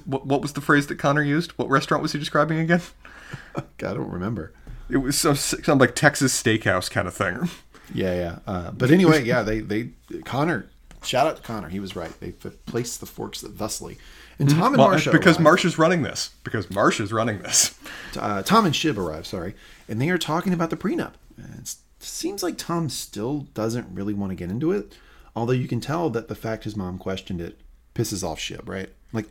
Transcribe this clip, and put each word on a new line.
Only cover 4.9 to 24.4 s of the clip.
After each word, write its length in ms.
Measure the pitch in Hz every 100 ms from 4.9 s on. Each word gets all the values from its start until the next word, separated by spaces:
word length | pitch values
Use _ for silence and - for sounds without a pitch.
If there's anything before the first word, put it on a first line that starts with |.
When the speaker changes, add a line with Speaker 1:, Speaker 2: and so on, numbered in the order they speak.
Speaker 1:
It 80 | 143
was 180 | 131 135
some, 180 | 160 139
some, 420 | - - - 143
like, 160 | 123
Texas 460 | - 151 - 135 -
steakhouse 480 | 117 107 - 92 -
kind 180 | - 92
of 60 |
thing. 340 | - 95 95 175 - - - -
Speaker 2:
Yeah, 200 | - 95
yeah. 240 | 180 87 - -
Uh, 240 | 92 85
but 180 | 101 127
anyway, 340 | 175 175 156
yeah, 180 | 117 123
they, 180 | 107 110
they, 300 | 110 107 104 - - -
Connor, 440 | - 127 160 135 - - - -
shout 240 | - 127 156
out 80 | -
to 60 |
Connor. 280 | - 113 78
He 100 | 95
was 160 | 95 95
right. 160 | 82 -
They 140 | 92 90
f-, 120 | 101 - -
placed 340 | 117 123 -
the 60 | -
forks 340 | - 107 -
thusly. 560 | - - - - - - - - - -
And 120 | 139
Tom 240 | 151 214
and 40 | 285
Speaker 1:
Well, 100 | 135
Speaker 2:
Marcia 200 | - 151
Speaker 1:
because 260 | 156 185 160
Speaker 2:
arrive. 80 |
Speaker 1:
Marcia's 340 | 156 180 180 156
running 240 | 160 180
this. 280 | 113 - - -
Because 240 | - 113 -
Marcia's 420 | 95 131 185 101
running 260 | 110 117 101
this. 360 | 85 - - - - - - -
Speaker 2:
Uh, 240 | 107 101
Tom 240 | 95 220 202
and 100 | 131
Shiv 220 | 160 110
arrive, 280 | 87 78 85
sorry. 280 | 95 87 - - - -
And 120 | 110
they 100 | 143
are 80 | 180
talking 340 | - 160 190
about 160 | 175 165
the 60 | 160
prenup. 360 | 196 330 - - - -
And 160 | - -
it's, 180 | - - _ _
it 40 |
seems 380 | - - 330 392
like 160 | 359 -
Tom 320 | - 170 160
still 560 | - - - 113 147 143
doesn't 320 | - 110 120 104
really 180 | 92 101
want 160 | 101 98
to 60 |
get 140 | 90